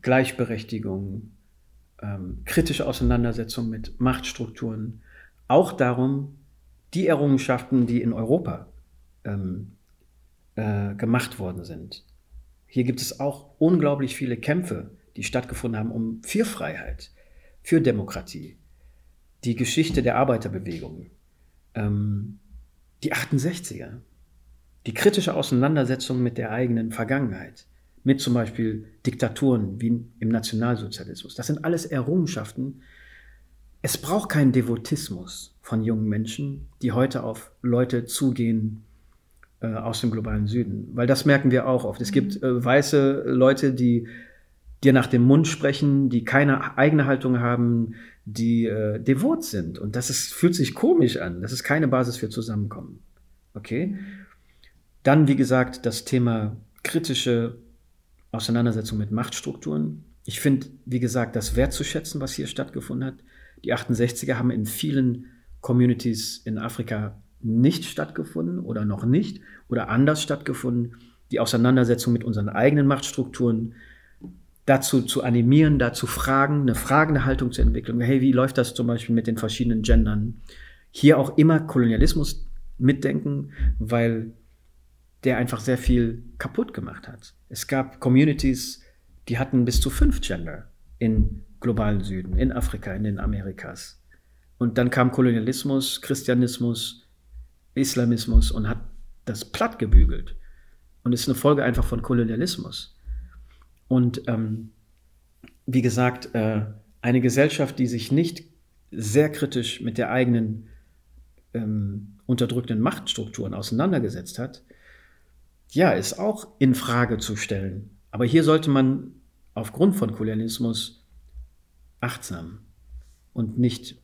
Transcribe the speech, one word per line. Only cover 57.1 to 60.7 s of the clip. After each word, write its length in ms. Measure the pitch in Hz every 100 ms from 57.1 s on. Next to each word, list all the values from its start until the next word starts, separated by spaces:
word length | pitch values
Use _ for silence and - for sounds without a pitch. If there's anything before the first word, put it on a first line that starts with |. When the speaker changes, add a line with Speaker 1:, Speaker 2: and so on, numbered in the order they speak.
| 131 127 117 117 117 - _ _ _ _ _ _
Speaker 1:
Auseinandersetzung 640 | 113 - 117 120 110 110 110
mit 140 | 104
Machtstrukturen. 920 | 110 107 - - - 76 76 76 76 - _ -
Ich 140 | -
finde, 280 | 151 135 -